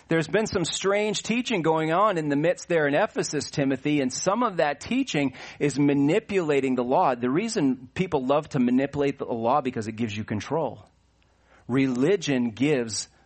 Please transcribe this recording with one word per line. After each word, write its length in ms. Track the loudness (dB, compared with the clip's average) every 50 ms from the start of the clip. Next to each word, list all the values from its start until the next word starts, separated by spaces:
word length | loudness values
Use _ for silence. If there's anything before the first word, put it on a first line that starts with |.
| -4
"There's 200 | 0 0 0 0
been 200 | 2 0 0 0
some 180 | 0 -2 -2 -2
strange 560 | -2 -4 -2 0 0 0 2 0 0 -2 -4
teaching 400 | -2 -2 -2 -2 -2 -2 -2 0
going 300 | 2 2 2 2 2 2
on 260 | 2 4 4 2 2
in 120 | 0 0 0
the 60 | 0
midst 320 | 2 2 2 0 0 -2
there 200 | -2 0 2 2
in 80 | 2 2
Ephesus, 560 | 2 0 0 -2 -4 -4 -4 -4 -4 -6 -4
Timothy, 500 | -2 0 0 0 0 0 0 0 0 0
and 100 | 0 -2
some 300 | -4 -2 -2 0 0 0
of 160 | 0 -2 0
that 220 | 0 0 0 -2 -4
teaching 540 | -6 -4 -2 -2 -2 -2 -2 -2 -2 -2 -4 -8 -16 -16 -6 -2
is 180 | -2 0 2
manipulating 960 | 2 2 4 4 4 4 2 2 2 0 0 -2 0 0 2 2 2 2 0 0
the 100 | 0 0
law." 300 | 2 2 2 4 2 2
The 160 | 0 0 0
reason 600 | 0 0 -2 -2 -2 0 0 0 0 -2 -6 -8 -4
people 320 | -4 -2 0 -2 -2 2
love 240 | 2 2 0 0 0
to 100 | 0 0
manipulate 600 | 2 2 2 2 0 0 -2 -2 -2 -2 -2 -4
the 60 | -6
law, 360 | -6 -4 -2 0 2 2 2
because 260 | 0 -2 -4 -4 -6
it 100 | -6 -4
gives 200 | -4 -4 -4 -4
you 60 | -6 -6
control. 600 | -6 -6 -6 -4 -4 -4 -4 -4 -4 -6 -10 -18 _ _ _ _ _ _ _ _ _ _ _ _ _ _ _ _
Religion 840 | 0 2 2 2 2 2 2 2 2 2 2 0 0 0 0 0 -2
gives 580 | 0 0 2 2 2 0 -2 -4 -6 -8 -10 -10 _ _ _